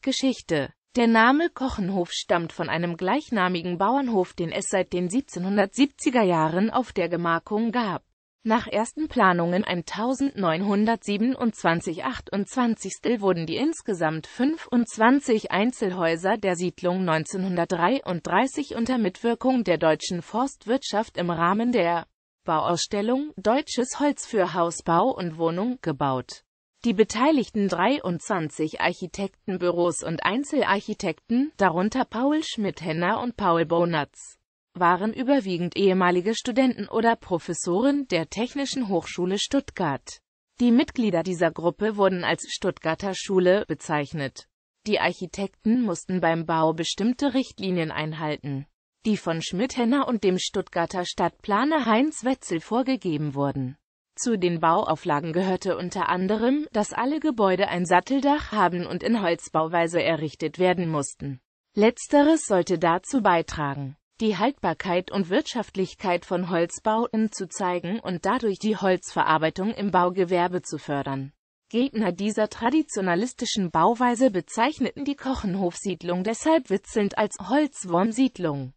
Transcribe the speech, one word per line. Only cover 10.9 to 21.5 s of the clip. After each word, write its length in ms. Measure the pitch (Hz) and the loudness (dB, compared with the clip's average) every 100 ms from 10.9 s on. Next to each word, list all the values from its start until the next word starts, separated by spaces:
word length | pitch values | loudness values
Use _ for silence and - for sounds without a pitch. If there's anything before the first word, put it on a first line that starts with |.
| 233 - 202 233 262 233 - 185 165 185 170 - | 0 -2 0 0 0 -2 0 0 0 -2 -6 -6
achtundzwanzigstel 1120 | 233 - - 202 - 240 220 - - - 233 | -8 -6 -4 -4 0 0 0 -6 -6 -2 0
wurden 260 | 196 180 160 | 2 0 0
die 120 | 165 | -2
insgesamt 680 | 285 330 - 185 160 160 - | -2 -2 -4 -2 0 -2 -8
fünfundzwanzig 1200 | - 254 320 - 240 233 - 220 277 - 220 - | -2 0 0 0 0 0 2 4 4 4 0 0
Einzelhäuser 840 | - 226 - 202 185 165 165 185 220 | 0 0 0 -4 0 0 0 0 0
der 180 | 196 180 | 0 0
Siedlung 480 | 180 - 175 180 | -2 -2 -2 0
neunzehnhundertdreiunddreißig 1700 | 185 160 156 196 190 175 170 175 175 269 - 175 170 175 262 - 285 - | 0 0 -2 -4 -2 -2 0 2 2 2 -2 -6 0 2 2 -2 -6 -4
unter 220 | 233 254 | -2 0
Mitwirkung 680 | 208 - 233 233 262 262 190 | 0 0 -2 0 0 0 2
der 120 | 165 | 2
deutschen 440 | 160 156 - 175 | 4 2 0 -8
Forstwirtschaft 960 | - 220 269 - - 262 - 208 226 - | -4 -2 -2 -4 -2 -2 0 -4 -4 -4
im 140 | 175 | -4
Rahmen 420 | 165 170 | 0 2